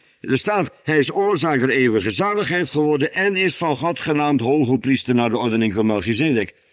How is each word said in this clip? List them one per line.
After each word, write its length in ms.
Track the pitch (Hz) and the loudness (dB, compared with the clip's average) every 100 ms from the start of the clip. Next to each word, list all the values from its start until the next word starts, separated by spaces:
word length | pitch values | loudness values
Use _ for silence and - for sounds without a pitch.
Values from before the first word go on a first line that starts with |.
| _ _ | _ _
Er 160 | - 131 | -2 -2
staat, 320 | - 208 151 - | 0 -2 -2 -6
hij 160 | - 151 | 0 2
is 120 | 139 | 2
oorzaak 480 | 175 202 180 165 139 | 0 0 0 0 0
van 100 | 131 | 2
eeuwige 420 | 131 127 110 98 | 2 2 2 0
zaligheid 580 | 101 196 208 170 180 165 | -2 -2 -2 -2 -2 -2
geworden 440 | 156 151 147 151 | 0 0 0 -2
en 220 | 185 196 185 | -2 -2 0
is 200 | 190 - | 0 0
van 200 | 170 135 | -2 -2
God 240 | 165 151 | -4 -4
genaamd 420 | - 147 147 143 | -2 0 2 0
hoge 360 | 117 151 123 127 | 2 2 2 0
priester 380 | 131 131 - 120 | 0 -2 0 0
naar 140 | 120 | 2
de 80 | 113 | 0
ordening 360 | 120 113 110 | 0 0 0
van 120 | 98 107 | 0 0
Melchizedek. 680 | 104 95 113 156 117 98 - _ | 0 -2 0 0 0 -2 -8 _